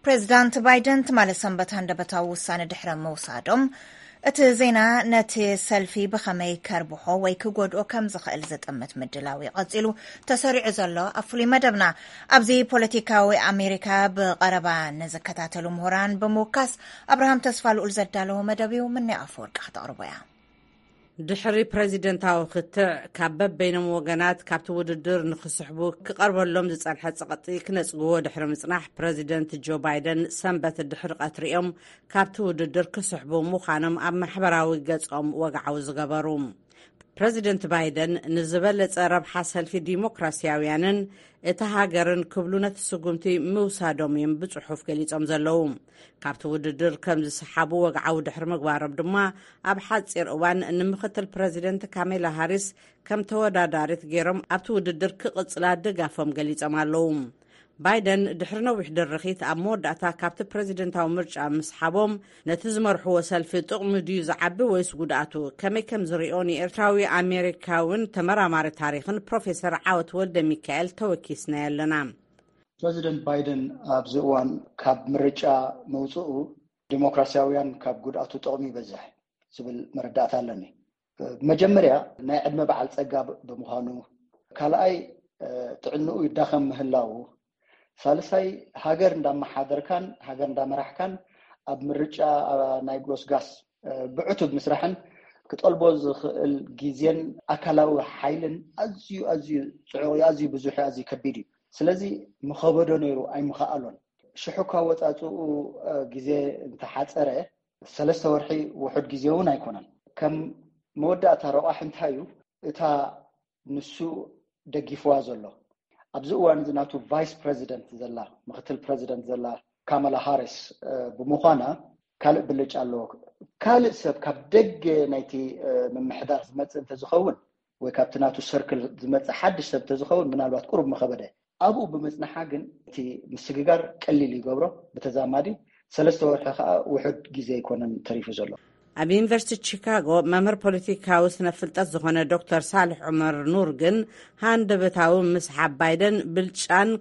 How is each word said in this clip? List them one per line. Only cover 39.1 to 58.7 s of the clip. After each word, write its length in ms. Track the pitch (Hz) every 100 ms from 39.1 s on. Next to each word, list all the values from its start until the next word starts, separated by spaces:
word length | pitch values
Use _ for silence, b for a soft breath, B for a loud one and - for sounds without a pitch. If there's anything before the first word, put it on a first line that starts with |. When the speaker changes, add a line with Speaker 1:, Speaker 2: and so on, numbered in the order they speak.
| 175 170 180
Speaker 2:
ሰልፊ 300 | 170 180 165 190
ዲሞክራሲያውያንን 1160 | 156 180 214 220 165 - 160 151 151 156 185 202 196 B B B
እታ 160 | - 180 214
ሃገርን 560 | 208 202 170 170 180
ክብሉ 280 | 170 - 175 196
ነቲ 200 | 202 196
ስጉምቲ 440 | - 180 165 170 185 180
ምውሳዶም 720 | 151 202 202 196 170 151 151
እዮም 200 | 147 151
ብጽሑፍ 460 | 151 180 - - 151
ገሊጾም 440 | - 151 156 156 151
ዘለዉ። 340 | 156 156 165 156 131 _ b b b
ካብቲ 220 | 147 143 156
ውድድር 460 | 151 151 139 170 147
ከም 200 | - 160
ዝሰሓቡ 480 | 151 - 160 - 160 170
ወግዓዊ 380 | 175 156 - 160
ድሕሪ 240 | 151 147 160
ምግባሮም 480 | 170 151 147 151
ድማ 200 | 143 170 196 196 190 B B
ኣብ 160 | 185 196
ሓጺር 460 | 196 220 202 - 170
እዋን 320 | 151 175 180 180
ንምኽትል 580 | 175 190 196 208 - 196
ፕሬዚደንት 560 | 196 190 165 180 190 202
ካሜላ 420 | 185 180 190 170
ሃሪስ 340 | 156 165 196 196 - b b -
ከም 160 | 214
ተወዳዳሪት 800 | 202 214 214 185 170 156 151 170 156
ገይሮም 360 | 165 165 185 -
ኣብቲ 180 | 185 -
ውድድር 420 | 220 175 165 185 190
ክቕጽላ 560 | 214 - 185 - 180 180
ድጋፎም 580 | 196 185 156 - 151
ገሊጾም 420 | 143 151 151 151 151
ኣለዉ። 300 | 151 160 165 151 127 - b b b _
ባይደን 420 | 156 220 196 196 196
ድሕሪ 240 | 165 175 214
ነዊሕ 280 | 240